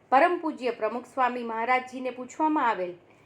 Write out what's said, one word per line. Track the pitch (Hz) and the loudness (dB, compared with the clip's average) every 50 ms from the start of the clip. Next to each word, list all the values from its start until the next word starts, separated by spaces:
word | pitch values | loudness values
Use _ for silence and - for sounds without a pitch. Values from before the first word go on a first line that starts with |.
| _ - | _ 4
પરમ | 254 269 330 359 359 349 | 6 6 6 6 4 0
પૂજ્ય | 330 311 247 220 262 240 | -4 -6 -6 -4 -4 -4
પ્રમુખ | 226 - 214 214 226 247 247 | -2 -2 -4 -4 -4 -6 -10
સ્વામી | - - 269 254 240 247 247 | -6 -2 0 0 0 0 -2
મહારાજજીને | 233 226 220 226 233 247 254 254 247 - 247 262 254 254 | -6 -6 -6 -4 0 2 2 0 0 -4 -10 -8 -8 -8
પૂછવામાં | 247 247 254 247 - - 311 311 302 302 262 233 | -8 -8 -12 -8 -4 0 0 2 2 2 2 2
આવેલ | 208 180 180 180 175 - - - - _ _ | 0 0 -2 -6 -8 -12 -18 -20 -20 _ _